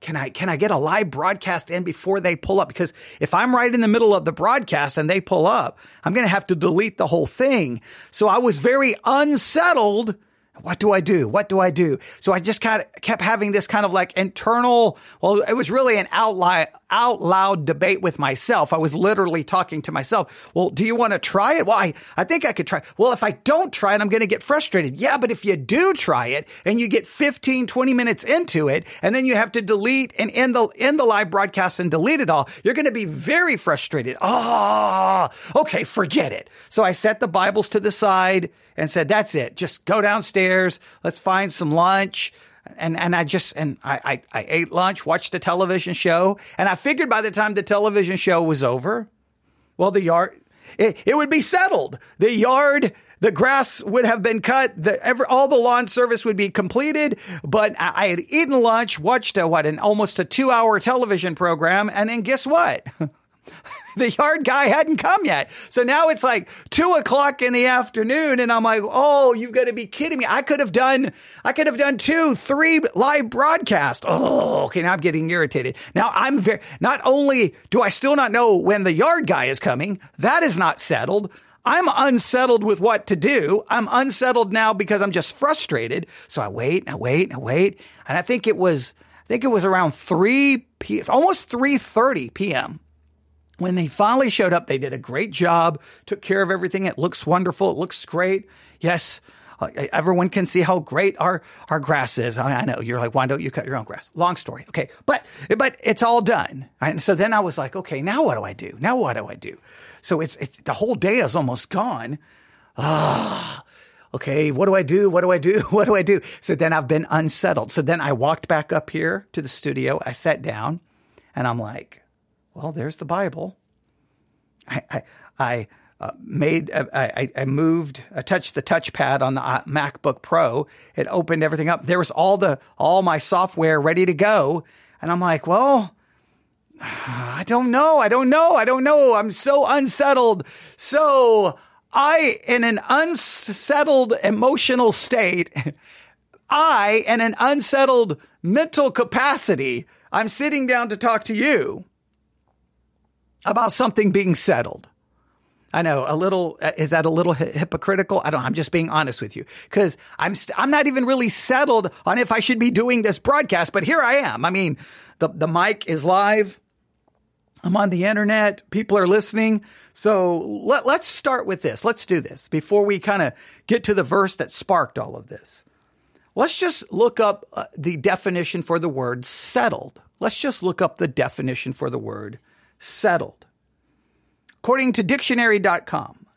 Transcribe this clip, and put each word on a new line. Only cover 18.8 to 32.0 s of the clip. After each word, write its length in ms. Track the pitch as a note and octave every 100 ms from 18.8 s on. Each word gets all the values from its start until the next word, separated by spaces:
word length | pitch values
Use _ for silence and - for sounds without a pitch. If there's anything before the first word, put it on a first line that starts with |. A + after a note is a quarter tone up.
| D#3+
literally 500 | D3 G3 G#3 F3+ D#3+
talking 380 | C#3+ F#3 F3+ D#3
to 80 | D3+
myself. 580 | C#3+ C3 A3 E3+ - -
"Well, 160 | - F#3
do 140 | C#3
you 120 | A3 A#3
wanna 240 | A#3 F#3+
try 360 | - F#3+ A3+ D#4+
it?" 100 | F#3+
"Well, 120 | A3
I, 160 | F#3 - - -
I 60 |
think 220 | F#3 E4 C#4+
I 60 |
could 160 | F#3 D3+
try." 140 | E3+ - -
"Well, 140 | A#3+
if 120 | A#3+
I 80 | G#3+
don't 400 | C#3+ - D#4 F4+
try 240 | - G3+ G#3
it, 60 |
I'm 80 | G#3
gonna 160 | A3 G#3+
get 180 | G#3+
frustrated." 540 | - D4 - F#3+ C#3+ C#3
"Yeah, 200 | B3 C4+
but 140 | A3+
if 140 | A3+ G3
you 100 | F3
do 380 | A#2+ A#3+ F#4+
try 340 | E4 - B2+ A#2+
it 200 | C#3+ - - F3+
and 140 | A3+
you 80 | A#3
get 180 | A3+ -
fifteen, 640 | - D4 B3+ - C4 A#3
twenty 260 | B3 C4
minutes 300 | B3 A#3 G3
into 460 | - D#4+ F4 E3+ D3
it, 180 | D#3 - -
and 120 | -
then 120 | B3+ C4
you 100 | A3
have 160 | A3
to 80 | A#3
delete 520 | G3 G#3 A3+ C4+ B3+ -
and 140 | G#3+
end 240 | A3+ C4 A#3+
the, 120 | A3 -
end 220 | B3+ D4+
the 60 | A#3+
live 240 | G#3 G3+
broadcast 500 | G3 G3 G3 F3+ -
and 120 | F3+
delete 300 | D#3+